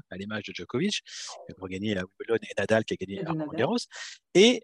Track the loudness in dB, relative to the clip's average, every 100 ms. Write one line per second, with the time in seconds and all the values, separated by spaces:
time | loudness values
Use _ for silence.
0 | -6 -12 -8 -8 -8 -12 -4 -2 0 -2
1 | -8 -14 -12 -14 -16 -12 -10 -6 -2 -2
2 | -4 _ -2 -2 -2 -4 2 2 2 -4
3 | -4 -6 -4 -4 -4 0 0 0 -4 -12
4 | -14 -16 _ 8 8 8